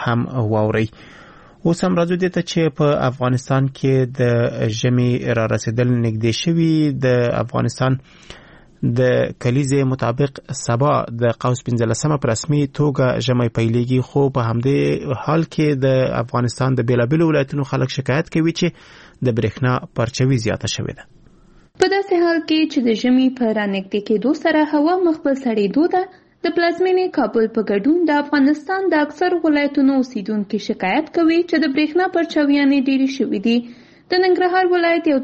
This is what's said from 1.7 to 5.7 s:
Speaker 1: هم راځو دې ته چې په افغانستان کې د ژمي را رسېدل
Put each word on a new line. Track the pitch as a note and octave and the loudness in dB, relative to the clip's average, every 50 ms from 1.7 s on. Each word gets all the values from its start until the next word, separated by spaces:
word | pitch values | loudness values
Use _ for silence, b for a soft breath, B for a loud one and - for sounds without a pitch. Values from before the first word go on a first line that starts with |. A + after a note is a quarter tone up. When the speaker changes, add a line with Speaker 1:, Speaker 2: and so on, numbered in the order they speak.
| E3+ - - | 0 0 0
Speaker 1:
هم | F#3 F#3 G3 | 0 0 0
راځو | F3 E3+ F3+ F3 | 0 0 0 0
دې | F#3 F3+ - | -2 -2 -2
ته | F3+ E3 - | -2 -4 -2
چې | - F3 E3 D#3 - | 0 0 0 0 0
په | - D3+ C#3+ D3 D3 C3 | 0 2 2 2 2 0
افغانستان | B2+ B2 - B2+ B2+ B2+ A#2+ - - C3+ C3+ C3+ C3+ C3+ - | -2 -2 -2 -2 0 0 -2 -2 0 0 0 0 -2 -2 -2
کې | - C3+ C3+ C3 C3 B2 B2+ - | 0 2 2 2 2 0 0 0
د | B2 A#2+ A#2+ A#2 A#2 - - B2 B2+ A2+ G#2+ A2+ | 0 2 2 2 0 0 -2 -2 -2 -2 -2 -2
ژمي | - B2+ B2 B2 B2 B2 B2 - - - A#2 A2+ | 0 0 2 2 2 2 0 -2 -2 -2 -2 0
را | A2 A2 A2+ | 0 0 -2
رسېدل | G#2+ - A#2 | -2 -2 -2